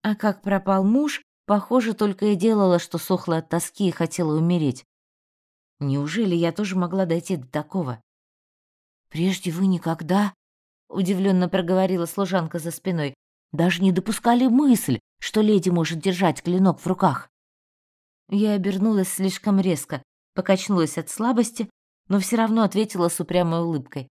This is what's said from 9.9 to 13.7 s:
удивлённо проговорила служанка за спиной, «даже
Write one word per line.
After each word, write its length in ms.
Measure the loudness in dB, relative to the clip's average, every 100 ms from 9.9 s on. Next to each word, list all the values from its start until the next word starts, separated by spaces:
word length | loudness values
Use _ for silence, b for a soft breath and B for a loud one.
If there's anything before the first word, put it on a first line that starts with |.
| -6 0 0 0 _ _ _ _ _ _
удивлённо 600 | -4 -2 0 2 2 2
проговорила 580 | 0 0 0 2 0 -4
служанка 520 | -4 -2 -2 -2 -6
за 120 | -8
спиной, 440 | -8 -6 -4 -4 -8 _ _ _
«даже 300 | 0 0